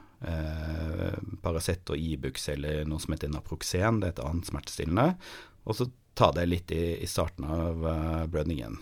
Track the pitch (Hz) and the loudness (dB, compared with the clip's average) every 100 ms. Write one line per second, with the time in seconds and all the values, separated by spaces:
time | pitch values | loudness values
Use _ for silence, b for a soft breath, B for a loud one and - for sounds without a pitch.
0 | B B 80 80 78 80 80 80 80 85 | B B -4 -2 -2 -2 -4 -2 -2 0
1 | - - - - 87 80 - 90 - 76 | -2 -2 -6 -4 0 0 2 0 -2 -2
2 | 80 73 65 - - 71 73 76 76 78 | 0 0 -2 -4 -4 -2 0 0 0 -2
3 | - 76 76 73 - - - 90 107 110 | -2 -2 -2 -4 -4 -6 -2 2 4 4
4 | 92 - 65 85 - 71 - - 80 87 | 2 -2 -2 -2 -2 -6 -6 -4 2 4
5 | 151 180 B B B - - 107 123 - | 4 4 B B B -8 -4 -2 -2 -4
6 | _ - 104 78 87 90 - 80 85 85 | _ 4 6 6 4 2 0 0 0 0
7 | 85 - 85 - 71 82 82 82 80 80 | -2 0 0 -2 -2 0 0 0 0 2
8 | 80 80 82 82 78 76 55 - | 0 0 0 0 0 -2 -4 -8